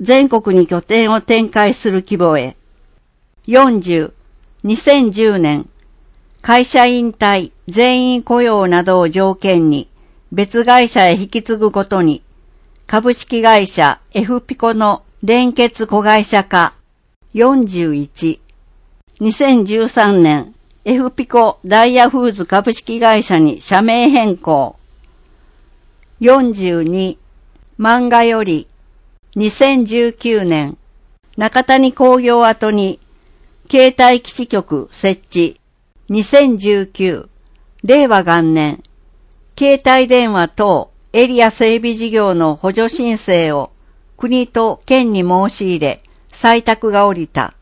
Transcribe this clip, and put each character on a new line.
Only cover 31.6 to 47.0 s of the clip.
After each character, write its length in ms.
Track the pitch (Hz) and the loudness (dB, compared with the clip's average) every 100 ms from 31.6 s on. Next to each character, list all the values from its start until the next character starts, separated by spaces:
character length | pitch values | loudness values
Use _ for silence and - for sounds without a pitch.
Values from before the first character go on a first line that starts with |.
谷 280 | 254 262 262 | 0 2 2
工 280 | - 254 254 | 2 2 2
業 260 | 240 240 226 | 2 2 2
跡 240 | 220 214 | 0 -2
に、 300 | 208 196 - _ _ _ _ _ _ - | -2 -4 -6 _ _ _ _ _ _ -2
携 280 | 262 262 262 | 4 4 4
帯 220 | 254 247 | 2 2
基 120 | - | -4
地 140 | - 233 | -12 -6
局 420 | 202 - 147 - | -6 -4 -8 -8
設 300 | - 196 190 _ | -6 -4 -4 _
置。 340 | 175 165 - _ _ _ _ - | -4 -4 -4 _ _ _ _ -6
二 120 | 208 | -6
千 360 | 196 285 277 214 | 2 2 4 0
十 280 | 202 202 190 | -2 -2 -4
九、 440 | - 185 147 - _ _ _ _ _ | -6 -4 -4 -12 _ _ _ _ _
令 240 | 196 285 269 | 2 2 4
和 160 | 202 | 0
元 300 | 170 170 160 | 2 0 2
年、 300 | 160 151 - - _ _ _ _ _ _ - | 0 -2 -6 -18 _ _ _ _ _ _ -2
携 240 | 277 277 | 0 2
帯 220 | 262 262 247 | 2 2 4
電 260 | 247 233 | 2 2
話 160 | 190 170 | -2 -4
等 400 | - 208 151 - _ _ | -2 0 0 -4 _ _
エ 120 | 220 247 | -2 0
リ 160 | 240 | 2
ア 80 | 226 | 0
整 280 | - 226 233 | 2 0 0
備 160 | 233 | -4
事 160 | 220 226 | -6 -4
業 240 | 220 202 | -2 0
の 220 | 170 160 147 | 0 -2 -2
補 160 | 190 | -4
助 180 | 196 226 | -2 -4
申 260 | - 240 214 | -4 -6 -6
請 360 | - 175 160 | -2 0 0
を 200 | 143 131 _ _ _ _ - | -4 -8 _ _ _ _ -10
国 280 | 247 254 240 | -4 -4 -2
と 360 | 233 226 147 | -2 -4 -4
県 280 | - 262 240 | -2 0 0
に 100 | 202 | -2
申 260 | 180 185 226 | -2 -2 -2
し 140 | - | -6
入 160 | 190 170 | -6 -4
れ、 240 | 147 - _ _ _ | -4 -6 _ _ _
採 320 | - 233 233 | -4 0 0
択 280 | 233 220 220 | 0 -4 -2
が 160 | 202 | 0